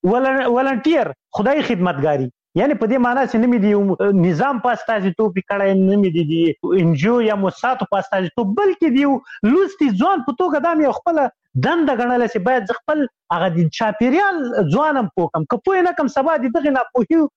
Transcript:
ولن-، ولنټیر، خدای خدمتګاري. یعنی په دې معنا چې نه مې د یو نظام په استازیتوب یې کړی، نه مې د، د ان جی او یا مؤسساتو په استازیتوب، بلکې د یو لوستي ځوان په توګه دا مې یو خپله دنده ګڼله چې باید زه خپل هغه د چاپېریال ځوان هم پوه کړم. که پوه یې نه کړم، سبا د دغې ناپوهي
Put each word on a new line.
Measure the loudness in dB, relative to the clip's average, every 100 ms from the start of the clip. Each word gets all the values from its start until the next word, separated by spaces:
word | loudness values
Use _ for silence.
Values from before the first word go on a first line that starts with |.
ولن-، | 0 0 0 0 0 0
ولنټیر، | 0 0 0 0 0 -6 _ -4
خدای | 0 0 0
خدمتګاري. | 0 0 0 0 0 -4 _ _ -2
یعنی | 0 0
په | 0
دې | 0 0
معنا | 0 0
چې | 0
نه | 2
مې | 2
د | 2
یو | 2 0 0 2 2 2
نظام | 0 -2 -2 -2
په | -4
استازیتوب | -2 -2 -2 -2 -2 -2
یې | -6
کړی، | -2 2 2
نه | 2 4
مې | 2 0
د، | -2
د | 0 0 0 -2 0
ان | 2
جی | 2 2
او | 2
یا | 2 0
مؤسساتو | -2 -2 -4 -2 -2
په | -4
استازیتوب، | -2 -2 -4 -4 -4 0
بلکې | 0 2 0 2
د | 2
یو | 0 -4 -4 2
لوستي | 2 2 0 0
ځوان | 2 0 0 -2
په | -2
توګه | 0 0 0
دا |
مې | 0
یو | 0 0
خپله | -2 0 -2 _ _ -4 0
دنده | 0 0 0
ګڼله | 0 0 0
چې | -2 0
باید | -2 -2
زه | -8
خپل | -4 -2 -2 _ _
هغه | -2 -2 0
د | 0 0
چاپېریال | -4 0 0 2 0 -2 -4 -2 0
ځوان | 2 0 0
هم | -2 -2
پوه | -4
کړم. | -4 -4
که | -4
پوه | 0 0
یې | 0
نه | 0
کړم، | -2 0
سبا | 0 0
د | 0 -2
دغې | 0 -2
ناپوهي | -2 -2 0 2 0